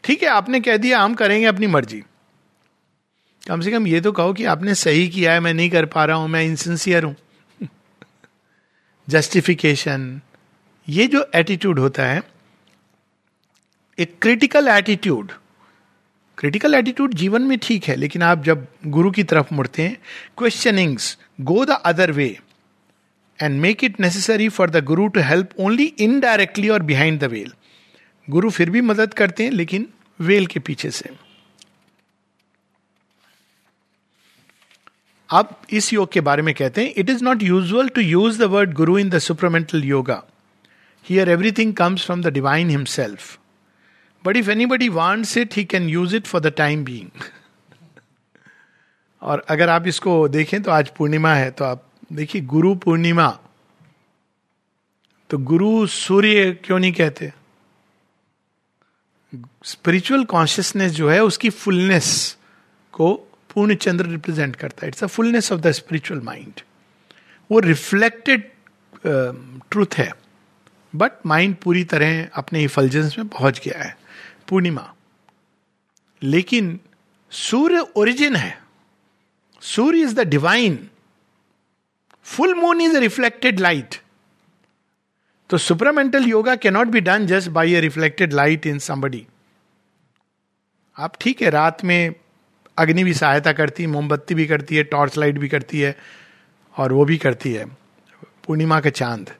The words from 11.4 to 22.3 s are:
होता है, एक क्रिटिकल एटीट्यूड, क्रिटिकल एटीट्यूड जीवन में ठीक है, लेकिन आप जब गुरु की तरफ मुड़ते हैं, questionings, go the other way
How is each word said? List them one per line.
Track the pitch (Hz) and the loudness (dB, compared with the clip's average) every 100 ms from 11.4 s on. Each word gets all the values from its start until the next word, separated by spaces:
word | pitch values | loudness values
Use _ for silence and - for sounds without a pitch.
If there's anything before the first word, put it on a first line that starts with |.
| 165 185 202 147 | 0 0 0 0
होता | 135 139 127 | 0 0 -2
है, | 147 - _ _ _ _ _ _ _ _ _ _ _ _ _ _ _ _ - | -2 -6 _ _ _ _ _ _ _ _ _ _ _ _ _ _ _ _ -6
एक | 170 - | -6 0
क्रिटिकल | 220 233 285 294 277 | 0 2 4 4 4
एटीट्यूड, | 202 196 196 196 123 101 - _ _ _ _ _ _ _ _ _ - | 4 2 -2 0 -2 -6 -18 _ _ _ _ _ _ _ _ _ -4
क्रिटिकल | 143 190 302 | -4 0 2
एटीट्यूड | 285 233 247 277 | 2 2 -2 -2
जीवन | 180 185 220 | 0 0 0
में | 269 254 | 0 -2
ठीक | - 214 | -2 -2
है, | - 131 | -2 -4
लेकिन | 143 175 | -4 0
आप | 170 170 | 2 2
जब | 147 156 127 _ 151 | 0 -2 -4 _ -2
गुरु | 147 190 | 2 2
की | 190 | 2
तरफ | 185 160 139 | 2 2 2
मुड़ते | 147 127 - | -2 -4 -2
हैं, | 165 247 - - - - | -4 -6 -16 -20 -20 -2
questionings, | 233 - 247 202 170 120 - - _ - | -2 0 0 2 0 -2 -6 -10 _ -10
go | 135 190 269 | 0 2 2
the | |
other | - 175 165 180 | 0 0 2 0
way | 143 135 | 2 -2